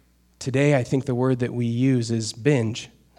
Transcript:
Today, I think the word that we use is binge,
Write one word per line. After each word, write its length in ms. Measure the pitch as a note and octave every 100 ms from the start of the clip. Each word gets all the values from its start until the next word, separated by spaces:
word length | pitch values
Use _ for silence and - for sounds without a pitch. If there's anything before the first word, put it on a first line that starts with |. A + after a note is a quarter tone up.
| _ _ _ _
Today, 380 | C3+ C3 D3 C#3
I 60 |
think 200 | A#2+ C3+
the 100 | B2+
word 260 | B2 C3 B2
that 140 | B2
we 120 | A#2+ A#2
use 440 | A#2+ C3 B2+ A2+
is 220 | A2+ A2
binge, 580 | A#2 C3 C3+ A2 A#2+ - _ _